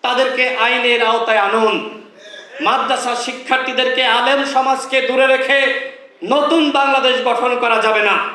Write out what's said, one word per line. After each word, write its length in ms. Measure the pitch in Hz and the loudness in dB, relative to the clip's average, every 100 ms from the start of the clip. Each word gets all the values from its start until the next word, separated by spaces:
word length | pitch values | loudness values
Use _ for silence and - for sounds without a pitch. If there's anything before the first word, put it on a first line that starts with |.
তাদেরকে 420 | 247 254 262 262 254 254 233 | -2 0 0 0 -2 0 0
আইনের 360 | 247 240 240 226 | 0 0 2 2
আওতায় 300 | 233 233 220 196 | 0 2 2 2
আনুন। 260 | 220 220 180 - - - - - - - - 294 | 2 0 0 -6 -14 -20 -20 -20 -20 -18 -4 0
মাদ্রাসা 480 | 180 - 262 247 240 - | 0 0 -2 -2 -4 -6
শিক্ষার্থীদেরকে, 760 | 254 - 254 254 240 254 254 254 240 | -8 -2 0 0 -2 0 0 2 2
আলেম 240 | 247 277 277 | 2 0 0
সমাজকে 440 | 269 262 262 - 262 | 0 0 -2 0 -2
দূরে 260 | 254 262 269 | 0 2 2
রেখে 320 | 262 262 277 262 254 - - - - 180 | 2 2 2 2 -2 -8 -14 -20 -14 -2
নতুন 300 | 285 294 330 294 | 0 2 2 2
বাংলাদেশ 440 | 277 277 269 262 254 247 | 2 2 2 2 0 0
গঠন 220 | 233 247 240 | 0 0 0
করা 180 | 240 220 214 | 0 0 2
যাবে 160 | 214 208 | 0 0
না। 60 | 175 - | 0 -2